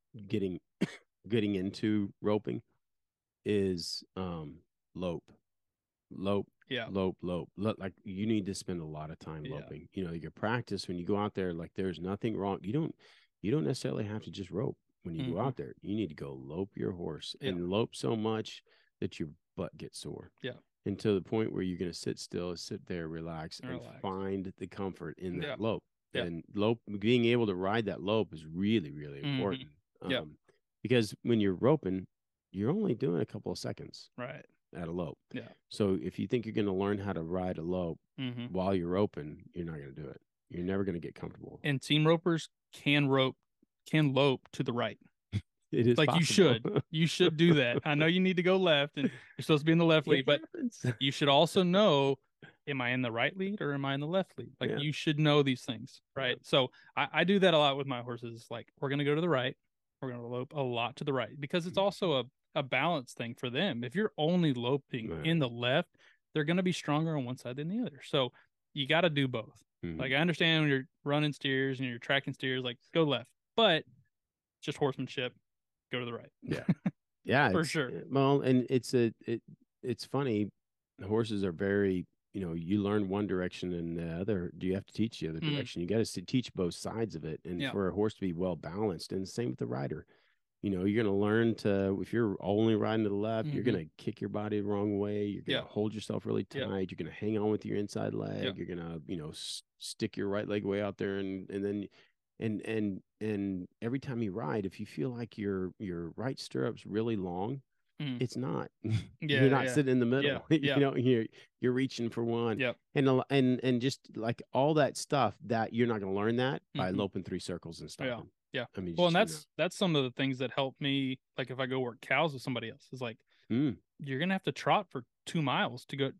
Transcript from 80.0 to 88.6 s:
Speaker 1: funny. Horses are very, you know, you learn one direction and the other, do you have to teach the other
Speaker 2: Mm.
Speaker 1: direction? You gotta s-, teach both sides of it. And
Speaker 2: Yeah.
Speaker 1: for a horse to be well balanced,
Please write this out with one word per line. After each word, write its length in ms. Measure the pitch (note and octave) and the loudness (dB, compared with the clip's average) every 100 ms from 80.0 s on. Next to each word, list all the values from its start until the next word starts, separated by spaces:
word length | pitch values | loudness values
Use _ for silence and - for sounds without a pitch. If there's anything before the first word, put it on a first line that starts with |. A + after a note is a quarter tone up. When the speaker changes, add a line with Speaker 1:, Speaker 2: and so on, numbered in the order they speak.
Speaker 1:
funny. 440 | - C3+ C#3 G#2 G2+ - _ _ _ - | -4 -2 2 2 0 -4 _ _ _ -14
Horses 380 | G2 A2 A2 G2+ | -2 0 0 0
are 80 | F#2+ | -2
very, 560 | E2 G2 G2+ G2 F#2 E2 _ _ | 0 2 4 4 2 -4 _ _
you 60 | G2+ | -6
know, 120 | F2 | -6
you 260 | E2+ E2 G#2 | -4 0 2
learn 280 | G2+ G#2+ F#2 | 2 2 0
one 180 | G2+ G2 | 0 0
direction 460 | F#2 F2+ - F2+ | 0 -2 -4 -6
and 260 | F2 E2+ E2+ | -4 -4 -4
the 140 | E2 E2+ | -4 -4
other, 320 | G2+ F#2+ F2 E2 | -2 -2 -4 -4
do 120 | F#2 | -2
you 60 | |
have 120 | F#2+ - | -2 -4
to 60 | |
teach 260 | - A2+ - | -2 -2 -2
the 100 | D#2+ | -6
other 100 | D#2+ | -2
Speaker 2:
Mm. 120 | D#2+ | -2
Speaker 1:
direction? 280 | C#3+ - E2+ | -2 -4 -6
You 60 | F2 | 0
gotta 140 | A2 | 0
s-, 140 | G#2 G2 | 0 -4
teach 300 | F2+ B2+ - | -2 -2 -2
both 200 | F#2+ F2 | -2 -2
sides 420 | - F#2+ A2 G#2+ D#2+ | -2 -6 -4 -4 -4
of 80 | |
it. 160 | D#2 D2+ | -8 -8
And 160 | F2 F#2 | -6 -4
Speaker 2:
Yeah. 120 | C3+ | -2
Speaker 1:
for 160 | G2+ F#2 | 0 0
a 40 | |
horse 220 | F2+ G#2+ | 0 0
to 60 | - | 0
be 120 | F#2+ | -4
well 220 | E2 F#2 | -2 -2
balanced, 580 | D#2 | -2